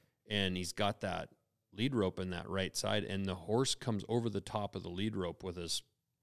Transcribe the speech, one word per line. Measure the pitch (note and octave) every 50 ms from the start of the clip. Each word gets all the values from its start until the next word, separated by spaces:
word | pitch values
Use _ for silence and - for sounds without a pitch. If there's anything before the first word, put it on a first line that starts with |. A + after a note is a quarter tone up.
| _ _ _ _ _ -
And | G#2+ G2+ G2 F#2+ F2+
he's | F2+ F2+ F2 -
got | - G#2 G2+ G#2 - -
that | F#2+ F2 E2+ - - - _ _ _ _ _ _ _ -
lead | G#2 A#2 C#3 C3+
rope | A#2 F#2+ F#2 - -
in | F#2 F#2
that | F2+ E2+ - -
right | F#2 F#2+ F#2 F2 -
side. | - - G#2 G#2 G#2+ -
And | - G2 G2 G2
the | F#2+ F2+
horse | F2+ E2+ F2 G#2+ B2 C3+ - -
comes | - - B2 G#2+ G2 G2 -
over | A2+ A#2+ A2+ A2+
the | G2+ G2
top | - - - G#2+ G#2 G2 -
of | G2 -
the | F2+
lead | F2 F#2 G#2 A2 G#2+
rope | G2+ F2+ E2+ D#2 - -
with | F#2+ E2+
his, | F2+ E2+ E2 - - - _ _ _ _ _ _ _